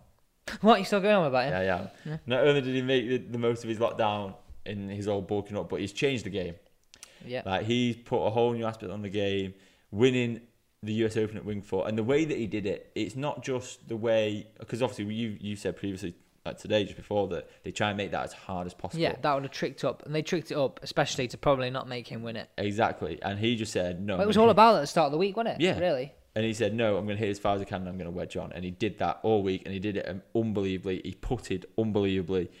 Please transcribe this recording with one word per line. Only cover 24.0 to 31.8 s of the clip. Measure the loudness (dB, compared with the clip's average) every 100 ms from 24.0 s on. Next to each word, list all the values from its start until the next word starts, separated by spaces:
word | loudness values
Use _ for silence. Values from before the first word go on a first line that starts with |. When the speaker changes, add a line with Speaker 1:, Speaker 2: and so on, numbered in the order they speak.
Speaker 2:
"No, | -2
Speaker 1:
Well, | 0
it |
Speaker 2:
I'm | 4
Speaker 1:
was | 6
Speaker 2:
gonna | 8
Speaker 1:
all |
Speaker 2:
hit." |
Speaker 1:
about | 10 8
it | 8
at |
the | 2
start | 2 2
of |
the | 2
week, | 0 0
wasn't | -2 2
it? |
Speaker 2:
Yeah. | 2 2
Speaker 1:
Really? | 2 0 -2 -12 _
Speaker 2:
And | -2
he | -2
said, | 0 0
"No, | 2 2 2
I'm | 0
gonna | -2
hit | -2
as | 0
far | 0
as | 0
I |
can, | -2 -6
and | -6
I'm | -6
gonna | -6
wedge | -6 -6 -6
on." | -6
And | -6
he | -8
did | -2 -4 0
that | -2 0
all | 2 2
week, | 2 -2 -4
and |
he | -4
did | -2 -4
it, | -4
um, | -8 -2
unbelievably. | -2 0 0 -2 -2 -2 -4
He | -6
putted | -8 -6 -6 -4 -6 -4
unbelievably | -2